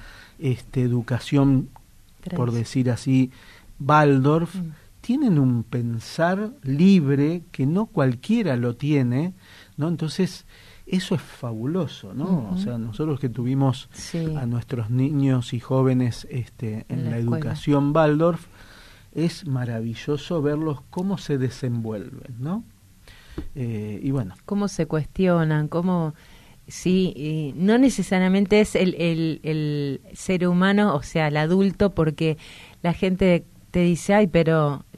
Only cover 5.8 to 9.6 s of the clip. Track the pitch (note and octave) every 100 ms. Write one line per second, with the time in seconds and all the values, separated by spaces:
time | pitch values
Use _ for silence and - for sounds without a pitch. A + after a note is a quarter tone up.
5.8 | A#2+ A#2 - - E3 F#3+ G#3+ C4+ C3+ C#3
6.8 | F#3 F#3+ C#3 C#3 D3 F3 E3 - C3+ F3
7.8 | G#3+ F3 C3+ A#2+ - A#3 F#3+ B2 A#2+ A#2
8.8 | D3 D3 B2 B2 F3 F#3 - -